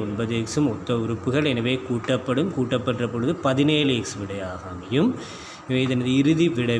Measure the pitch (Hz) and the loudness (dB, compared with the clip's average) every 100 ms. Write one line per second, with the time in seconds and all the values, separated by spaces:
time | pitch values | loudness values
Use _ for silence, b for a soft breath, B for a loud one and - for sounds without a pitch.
0 | 107 104 113 117 110 151 147 107 - 117 | 0 -2 -2 -2 -2 0 0 0 -2 -2
1 | 110 113 127 139 147 120 117 127 - 120 | 0 -2 0 0 2 2 0 0 -2 -4
2 | 113 123 - 127 185 147 120 123 117 113 | 0 -2 0 0 0 0 0 0 0 -2
3 | 120 117 127 170 139 131 147 151 143 120 | -2 -2 -2 0 2 4 4 4 4 0
4 | 104 104 98 98 92 90 92 90 90 123 | -2 -6 -8 -8 -8 -8 -10 -12 -2 2
5 | 226 - B B B B - 127 131 127 | 2 0 B B B B -4 0 2 0
6 | 123 131 139 160 170 120 120 | 2 4 4 4 4 2 0